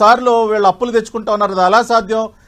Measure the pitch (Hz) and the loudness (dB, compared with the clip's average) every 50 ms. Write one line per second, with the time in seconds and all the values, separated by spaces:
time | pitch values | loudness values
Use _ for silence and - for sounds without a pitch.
0 | 214 214 247 247 247 247 233 233 226 214 214 214 202 190 185 - 247 240 226 226 | 2 2 2 2 2 0 0 0 0 0 0 0 0 0 0 -2 -4 -2 -2 -2
1 | 220 - - 226 214 220 214 208 208 196 190 185 180 185 202 233 240 240 233 226 | -4 -4 -10 -8 -6 -4 -2 -2 -2 -2 0 0 2 2 2 2 2 2 0 0
2 | 208 180 220 220 220 220 - _ _ | 0 -2 -4 -4 -6 -8 -10 _ _